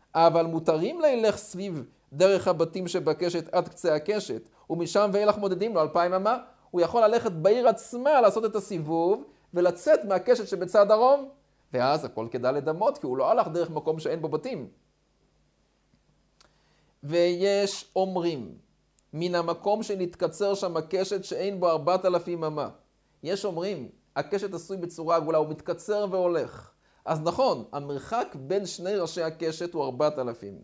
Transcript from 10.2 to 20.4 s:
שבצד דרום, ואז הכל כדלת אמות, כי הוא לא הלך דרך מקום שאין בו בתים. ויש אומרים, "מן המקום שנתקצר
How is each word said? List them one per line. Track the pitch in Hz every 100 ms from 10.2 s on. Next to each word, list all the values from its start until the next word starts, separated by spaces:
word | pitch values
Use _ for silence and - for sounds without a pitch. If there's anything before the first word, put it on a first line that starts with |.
| 240 233 196
שבצד | 180 180 214 202
דרום, | 214 254 285 269 - _ _ _
ואז | 127 131 156 135
הכל | 113 113
כדלת | 123 123 143 147
אמות, | 165 233 -
כי | 139
הוא | 127
לא | 135
הלך | 165 165
דרך | 165 160
מקום | 151 160 160
שאין | 147 165
בו | 156
בתים. | 226 254 196 110 _ _ _ _ _ _ _ _ _ _ _ _ _ _ _ _ _ _ _ _ _ _ _
ויש | 147 170 175 175 196 202 196 - - 190
אומרים, | 190 180 170 143 92 - _ _ _ _ _
"מן | 151 180 175
המקום | 165 170 202 214
שנתקצר | 226 196 175 - 170 165